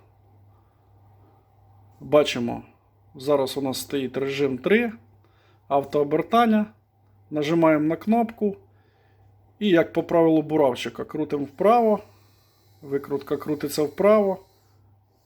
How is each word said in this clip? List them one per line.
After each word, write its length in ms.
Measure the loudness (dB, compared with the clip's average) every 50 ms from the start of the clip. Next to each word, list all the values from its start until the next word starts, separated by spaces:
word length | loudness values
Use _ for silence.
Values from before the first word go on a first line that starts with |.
| _ _ _ _ _ _ _ _ _ _ _ _ _ _ _ _ _ _ _ _ _ _ _ _ _ _ _ _ _ _ _ _ _ _ _ -20 -20 -20 _ _
Бачимо, 640 | -4 2 4 4 4 2 0 -4 -6 -6 -6 -8 -12 -16 _ _ _ _ _ _ _ _ -20
зараз 420 | -10 -2 0 0 0 0 -2 -4 -4
у 40 |
нас 180 | -4 -4 -6 -6
стоїть 380 | -8 -6 -6 -6 -6 -6 -6 -6
режим 400 | -6 -6 -4 -2 -2 -2 -4 -4
три, 360 | -2 0 0 0 0 -2 -6 -12 -18 _ _ _ _ _ _ _ _ _ _ _ _ -2
автообертання. 1000 | -2 -2 -2 0 -2 -2 0 0 0 -2 -2 0 2 2 4 4 2 0 0 -4 -8 _ _ _ _ _ _ _ _ _ _ _
Нажимаємо 560 | -6 -4 -2 0 2 4 4 4 4 2 2
на 100 | 0 -2
кнопку. 600 | -4 -2 0 0 0 0 -2 -4 -4 -4 -4 -4 -6 -12 _ _ _ _ _ _ _ _ _ _ _ _ _ _ _ _ _ _ _
І 100 | 0 4
як 240 | 4 4 4 2 0
по 100 | -4 -2
правилу 380 | 0 2 4 4 4 4 2
буравчика, 640 | 2 0 2 2 2 2 2 0 -6 -8 -8 -8 -10
крутимо 400 | -8 -6 -6 -4 -4 -4 -4 -6
вправо, 540 | -8 -6 0 2 4 4 4 4 2 0 0 -4 -10 _ _ _ _ _ _ _ _ _ _ _ _ _ _
викрутка 560 | -10 -6 -6 -6 -4 -4 -6 -8 -6 -6 -8 -6
крутиться 460 | -6 -6 -6 -6 -6 -6 -4 -4 -4
вправо, 600 | -4 -2 0 2 4 4 4 2 0 -2 -6 -10 _ _ _ _ _ _ _ _ _ _ _ _ _ _ _ _